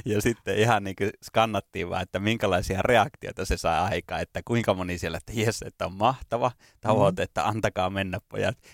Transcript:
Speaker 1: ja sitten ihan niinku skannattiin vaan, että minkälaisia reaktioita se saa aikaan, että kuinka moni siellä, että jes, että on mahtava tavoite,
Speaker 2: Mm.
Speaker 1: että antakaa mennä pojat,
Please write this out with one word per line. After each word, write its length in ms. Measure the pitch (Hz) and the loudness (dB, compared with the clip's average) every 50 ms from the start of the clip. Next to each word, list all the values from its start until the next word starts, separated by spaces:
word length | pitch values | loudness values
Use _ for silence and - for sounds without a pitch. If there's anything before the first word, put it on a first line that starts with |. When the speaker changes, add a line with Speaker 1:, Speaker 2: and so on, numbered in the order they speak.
| - | 0
Speaker 1:
ja 160 | 135 - 107 | 0 0 2
sitten 360 | - 123 110 - - 101 95 101 | 2 0 -2 -2 -4 -2 2 2
ihan 240 | 107 120 113 101 98 | 4 4 4 2 0
niinku 200 | 98 92 - 98 101 - _ - | -4 -4 -2 -2 -2 -2 _ -14
skannattiin 640 | - - 110 113 113 104 98 - _ - 92 85 90 | -2 2 2 2 2 0 -4 -4 _ -6 -6 -6 -4
vaan, 120 | 92 90 92 | -2 -4 -4
että 160 | - - 92 | -4 -4 -2
minkälaisia 600 | 101 110 117 110 110 98 90 92 - - 92 98 | 0 0 0 2 2 2 2 2 0 0 -2 0
reaktioita 640 | - 120 123 110 98 - - - - - - - 92 | 2 4 6 4 4 2 -2 -12 -14 -12 -8 -8 -4
se 120 | - 92 | -4 -4
saa 260 | - - 82 82 78 87 | -2 0 0 0 2 0
aikaan, 360 | 98 85 87 - - 90 82 | 0 -2 -4 -4 -6 -6 -6
että 200 | - - - 90 - | -6 -6 -8 -10 -6
kuinka 280 | - 120 117 110 110 98 | -2 -2 0 2 2 0
moni 240 | 92 90 90 90 | 0 0 -6 -6
siellä, 200 | 90 - 82 82 | -4 -4 -6 -6
että 140 | 82 - - 110 | -6 -8 -6 -4
jes, 260 | 117 107 113 - - | -2 0 0 -2 -4
että 240 | - - - - 87 | -10 -12 -8 -8 -8
on 80 | 87 92 | -6 -2
mahtava 580 | 98 107 123 135 - - - 117 120 127 123 - _ _ _ _ _ | 2 2 2 2 0 -6 -6 -4 -2 -2 -2 -4 _ _ _ _ _
tavoite, 400 | - 107 110 107 101 98 92 95 | 0 2 4 6 4 4 4 2
Speaker 2:
Mm. 20 | 92 | -4
Speaker 1:
että 240 | - - 92 - | -2 -2 -2 0
antakaa 420 | - 107 110 107 104 - 95 92 92 | 0 -2 0 -2 -2 0 0 -2 0
mennä 300 | 98 98 98 92 90 87 _ _ | 0 -2 -4 -2 -4 -8 _ _
pojat, 280 | 104 104 98 95 - _ _ - | -6 -2 -2 -2 -2 _ _ -20